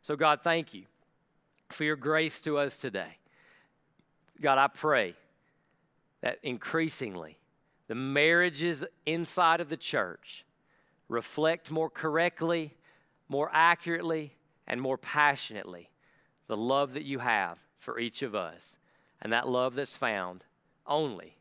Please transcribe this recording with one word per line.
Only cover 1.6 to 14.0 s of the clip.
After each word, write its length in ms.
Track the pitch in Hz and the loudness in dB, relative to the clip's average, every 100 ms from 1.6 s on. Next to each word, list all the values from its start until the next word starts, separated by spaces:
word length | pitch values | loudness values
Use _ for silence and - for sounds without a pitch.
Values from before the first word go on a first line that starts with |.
| _ | _
for 160 | - 151 | -4 -2
your 100 | 151 | 0
grace 460 | 127 156 160 - | 2 2 2 -2
to 160 | 156 147 | -2 0
us 200 | 139 - | 0 -2
today. 420 | 131 98 85 - _ _ _ _ _ _ _ _ _ _ _ _ | -6 -6 -8 -12 _ _ _ _ _ _ _ _ _ _ _ _
God, 160 | 151 135 | 2 4
I 100 | 135 | 4
pray 480 | - 156 139 98 90 _ _ _ _ _ _ _ _ _ _ | 2 2 4 2 -4 _ _ _ _ _ _ _ _ _ _
that 200 | - - | -4 -4
increasingly 920 | - 123 - 160 160 - 123 92 78 80 _ _ _ _ _ | -6 -8 -4 -2 0 -2 -4 -8 -14 -18 _ _ _ _ _
the 80 | 113 | -6
marriages 880 | 135 139 156 170 180 143 170 151 151 _ - | -2 2 4 6 4 0 -2 -2 -8 _ -4
inside 560 | 165 170 - 170 165 | -2 -2 2 4 4
of 80 | 160 | 0
the 80 | 156 | -6
church 680 | - 135 92 82 - - _ _ _ _ _ _ _ | -2 -2 -2 -6 -16 -18 _ _ _ _ _ _ _
reflect 640 | 117 - - 156 165 - | -4 -4 0 0 0 -4
more 180 | 160 160 | -4 -4
correctly, 840 | - 160 156 170 - 165 170 156 _ _ _ _ _ _ | -4 -2 2 0 0 -2 -2 -4 _ _ _ _ _ _
more 200 | 139 151 | -4 0
accurately, 800 | 156 165 170 170 170 | 6 6 6 0 -4